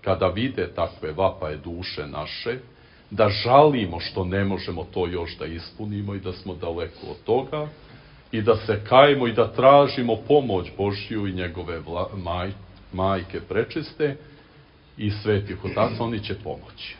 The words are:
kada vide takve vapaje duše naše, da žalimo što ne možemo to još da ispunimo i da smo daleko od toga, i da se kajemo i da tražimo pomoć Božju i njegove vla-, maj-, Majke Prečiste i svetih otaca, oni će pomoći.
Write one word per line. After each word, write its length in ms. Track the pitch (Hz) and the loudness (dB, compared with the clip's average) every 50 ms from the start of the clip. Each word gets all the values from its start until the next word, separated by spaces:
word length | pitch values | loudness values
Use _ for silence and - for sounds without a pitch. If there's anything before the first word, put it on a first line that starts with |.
kada 260 | - 101 95 85 95 92 | 0 -2 0 2 2 0
vide 400 | 90 104 120 139 - - 90 - - | 0 0 -4 -4 -2 -4 -6 -4 -2
takve 360 | - 85 - - - - 78 | -4 -4 -4 -4 -8 -10 -8
vapaje 460 | 76 78 95 92 - - 82 78 76 76 | -2 0 0 0 0 -2 -8 -8 -8 -8
duše 500 | 71 82 85 85 90 - - - 76 73 | -10 -10 -10 -10 -10 -10 -8 -10 -10 -10
naše, 500 | 71 73 78 80 - - - 117 120 127 131 - - - - - - - - - | -8 -10 -10 -10 -10 -8 -6 -6 -6 -6 -10 -18 -20 -20 -20 -20 -20 -20 -18 -12
da 200 | 107 101 110 104 | 2 2 4 4
žalimo 720 | 101 - - 117 123 139 151 151 143 123 104 90 85 85 | 4 0 2 6 8 8 8 8 6 2 -2 -2 -4 -8
što 260 | - - - 104 92 | -10 -8 -6 -4 -4
ne 180 | 90 92 98 98 | -2 0 0 0
možemo 420 | 98 98 87 - - 87 82 78 80 - | 0 -2 -4 -6 -8 -8 -8 -8 -6 -4
to 140 | 92 90 87 | -4 -2 -2
još 300 | 87 87 85 82 - - | -2 -6 -6 -6 -8 -10
da 80 | - | -10
ispunimo 680 | 80 82 82 85 - - - 107 104 101 101 104 101 101 | -10 -10 -10 -12 -14 -14 -10 -8 -6 -6 -6 -6 -6 -8
i 40 | 98 | -8
da 140 | 85 90 90 | -8 -8 -10
smo 220 | - - 98 90 | -10 -10 -10 -10
daleko 520 | 78 85 85 85 85 85 - - - - - | -8 -6 -6 -6 -6 -8 -8 -10 -14 -14 -14
od 120 | 73 - - | -14 -12 -2
toga, 420 | - 110 127 135 - - 151 151 151 - - - - - - - - - - - - | 0 2 2 2 -2 -6 -6 -6 -8 -10 -18 -20 -20 -20 -20 -20 -20 -20 -20 -16 -6
i 100 | - 110 | -4 -2
da 140 | 101 113 107 | 4 4 4
se 260 | 101 - - 107 101 - - | 4 4 -2 -2 -2 0 6
kajemo 380 | 123 123 139 147 143 135 123 117 | 8 8 10 10 8 4 2 0
i 60 | 110 | 2
da 180 | 117 113 110 | 2 0 2
tražimo 640 | - - 123 135 143 143 143 131 - 135 123 120 113 104 - - | 2 6 8 8 10 10 8 6 2 -2 0 0 0 -2 2 4
pomoć 440 | 143 147 139 123 101 92 87 - - - | 4 4 4 2 -2 -2 -2 -4 -4 -2
Božju 500 | 98 101 98 101 - - 110 107 101 98 | -2 -2 -2 -4 -6 -6 -6 -4 -4 -4
i 60 | 92 | -4
njegove 460 | 90 90 87 82 90 85 80 85 82 | -4 -6 -6 -6 -8 -8 -8 -8 -8
vla-, 300 | 76 80 85 87 92 - - | -8 -8 -6 -4 -4 -6 -6
maj-, 360 | 101 90 87 85 90 90 98 101 - - - - - - - - | -8 -6 -4 -4 -4 -4 -6 -8 -10 -16 -20 -20 -20 -20 -12 -4
Majke 480 | 92 92 95 98 92 90 - - 85 | -2 0 0 0 0 -2 -6 -10 -10
Prečiste 760 | - - 87 101 117 - - 165 151 - - - 156 143 139 - - - - - - - - - - _ _ - _ _ - - | -8 -4 -2 -2 -2 -2 -4 -8 -8 -8 -4 -2 -2 -2 -2 -4 -14 -20 -20 -20 -20 -20 -20 -20 -20 _ _ -20 _ _ -12 -4
i 140 | 110 104 | -4 -4
svetih 540 | 101 - - 107 104 98 101 - 90 - - | -4 -2 0 2 2 2 0 -4 -10 -8 -8
otaca, 380 | 95 - - 110 123 113 110 120 | -4 0 0 0 0 0 -4 -4
oni 200 | 113 120 120 - | -4 -4 -6 -6
će 120 | - 92 - - | -6 -8 -8 -8
pomoći. 520 | - 71 67 - - - - - - - - | -10 -10 -10 -12 -20 -18 -16 -16 -16 -16 -18